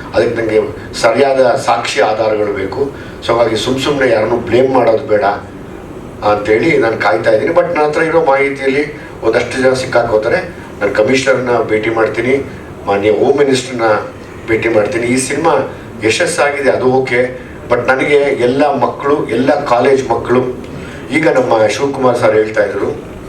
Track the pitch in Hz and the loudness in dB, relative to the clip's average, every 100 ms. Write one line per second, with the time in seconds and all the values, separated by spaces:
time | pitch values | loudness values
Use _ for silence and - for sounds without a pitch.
0 | - 98 120 117 110 107 101 95 - - | -4 0 0 0 0 0 0 -4 -12 -2
1 | 117 120 139 131 123 110 - 117 - - | 0 2 4 4 4 2 0 -2 0 0
2 | 104 - 110 107 101 95 95 - 143 - | 0 0 0 0 0 -2 -4 -4 -4 -6
3 | - - - 117 113 110 123 135 147 139 | -14 -8 -2 2 2 0 -2 -2 -2 0
4 | 131 110 113 117 - 123 131 131 113 110 | 2 2 2 -2 0 2 4 4 2 2
5 | 101 104 98 - - - - - - - | 2 0 2 -2 -8 -16 -16 -14 -14 -14
6 | - - - 104 107 107 - - 113 107 | -16 -4 -2 0 2 2 2 2 2 0
7 | 104 110 - 110 170 170 170 156 151 160 | 0 0 2 2 2 2 2 2 0 2
8 | 160 165 131 135 139 135 135 135 151 - | 2 2 2 2 0 -2 -2 0 -2 -6
9 | - - 113 123 117 127 131 127 - 123 | -14 -4 0 0 0 0 2 2 0 0
10 | 120 107 120 180 - - - - - 104 | 2 2 2 -2 -2 -12 -14 -6 -2 0
11 | 107 131 131 123 123 117 104 107 110 113 | 2 2 2 0 2 0 0 0 0 0
12 | 107 113 123 139 - - - - 101 101 | 0 0 0 0 -2 -10 -14 -8 -2 0
13 | 107 101 123 147 139 127 - 123 113 104 | 2 2 4 4 2 2 -2 -2 0 0
14 | - - - - 117 110 113 107 101 113 | -4 -12 -16 -10 -4 -2 0 2 0 0
15 | 120 127 - 123 165 - - - - - | 0 0 0 -2 0 0 -2 -8 -14 -4
16 | - - 165 - 143 143 131 - 127 131 | -2 0 0 0 0 0 0 2 2 2
17 | 127 123 127 - - - - - - - | 2 0 0 -4 -14 -12 -2 0 0 0
18 | 151 143 139 113 123 135 147 131 117 - | 2 2 2 2 2 2 2 2 -2 -2
19 | 139 147 - - 135 151 - 120 135 135 | 0 0 0 0 2 0 2 2 4 2
20 | 123 120 117 123 95 - - - - - | 2 -2 0 0 0 -4 -10 -12 -12 -12
21 | - 147 160 135 - 113 107 - 139 131 | -4 0 2 2 2 2 2 0 -2 0
22 | 127 120 113 107 110 107 - - - - | 0 2 2 2 2 0 -2 -2 -4 -6
23 | - - | -10 -14